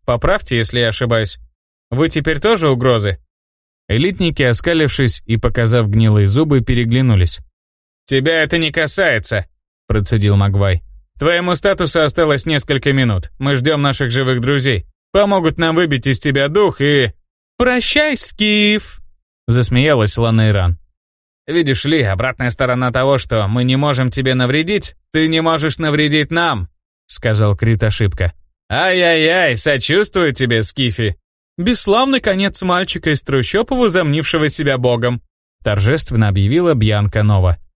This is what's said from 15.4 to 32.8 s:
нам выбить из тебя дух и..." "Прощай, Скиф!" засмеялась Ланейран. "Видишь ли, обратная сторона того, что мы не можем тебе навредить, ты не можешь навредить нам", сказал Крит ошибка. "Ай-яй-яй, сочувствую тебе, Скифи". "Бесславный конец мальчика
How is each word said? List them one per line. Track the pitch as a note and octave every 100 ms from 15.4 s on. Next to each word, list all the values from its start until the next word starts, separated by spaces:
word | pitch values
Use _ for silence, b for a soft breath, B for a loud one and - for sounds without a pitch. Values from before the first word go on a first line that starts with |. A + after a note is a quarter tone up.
| D#3+ D3+
нам | E3
выбить | D#3+ F3 C#3 C3+
из | B2+
тебя | D3 C3+ C#3+
дух | F3 G3 -
и..." | C#3+ C#3+ A#2+ - _ _ _ _
"Прощай, | B3 B3 - D4 D4+ C4
Скиф!" | - - G#3+ G#3 G#3 G#3+ - - - _ _ _ -
засмеялась | A#2+ A2+ A#2+ D3 C#3 G#2 -
Ланейран. | A#2 A2 A2 G2+ F2 E2+ - _ _ _ _ _ -
"Видишь | E3 D3+ B2+
ли, | C#3 D#3+
обратная | A2 F#2+ B2+ - B2
сторона | - B2+ B2 B2+
того, | B2 C3+ C3+
что | - A2+ G2
мы | A#2+
не | B2+
можем | C3 D3 C3 B2+
тебе | C3+ C3
навредить, | B2+ B2 C#3+ D#3+ G#3 - - _
ты | D#3 D#3+
не | D#3+
можешь | E3 D#3+ D#3 -
навредить | D#3 D3 D3+ D3+ D3
нам", | E3 E3+ A#2+ F2 - _ _ _
сказал | - A#2 G#2+ G#2+ G2
Крит | A2 A2
ошибка. | A2 - G2+ - F2 - _ _ _
"Ай-яй-яй, | B2 F#3 F#3 E3+ E3 D#3 F3+ E3 A#2
сочувствую | D#3 C#3 - E3+ G#3 F#3 D#3+
тебе, | B2 B2+ A2+
Скифи". | G#2+ - B2 G#2+ G#2+ - _ _ _ -
"Бесславный | F3+ A#3+ - G#3+ C4+ C4
конец | - F#3+ G3 -
мальчика | F#3 F3+